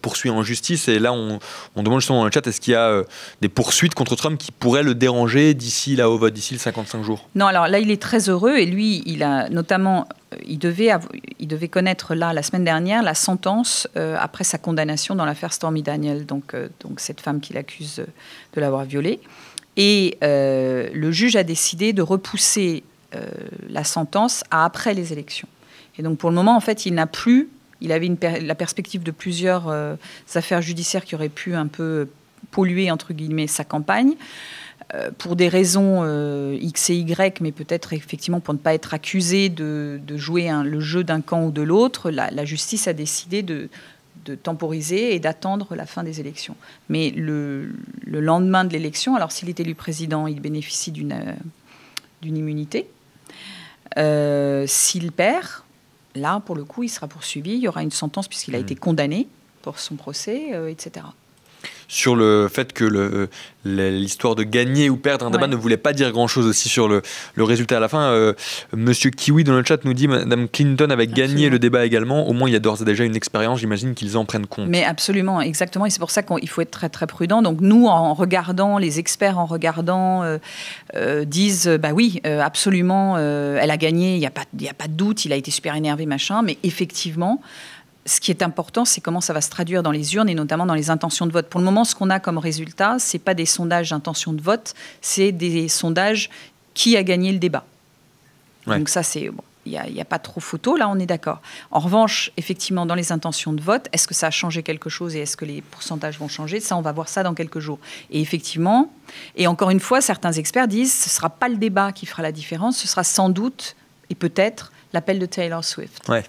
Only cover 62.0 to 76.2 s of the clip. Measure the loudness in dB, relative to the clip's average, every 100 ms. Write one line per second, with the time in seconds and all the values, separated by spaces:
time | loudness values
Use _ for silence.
62 | 2 6 6 6 4 0 -4 0 2 2
63 | 0 0 -4 -8 -20 _ -4 0 0 0
64 | -4 0 0 0 0 2 2 4 4 4
65 | 2 0 0 2 2 0 2 2 2 2
66 | 2 4 2 4 4 4 2 2 4 4
67 | 0 -12 -10 0 2 4 2 2 2 2
68 | 4 6 4 2 -6 -10 -6 0 2 4
69 | 2 2 4 6 6 4 4 2 2 2
70 | 2 2 2 0 0 2 4 6 4 4
71 | 2 2 2 4 4 6 6 4 4 2
72 | 2 0 2 2 4 4 2 2 0 2
73 | 2 0 -2 0 0 0 0 -2 -2 -4
74 | -2 -2 0 -4 -4 -4 0 2 2 0
75 | 0 0 2 0 -2 -2 -2 0 -2 -2
76 | -2 -2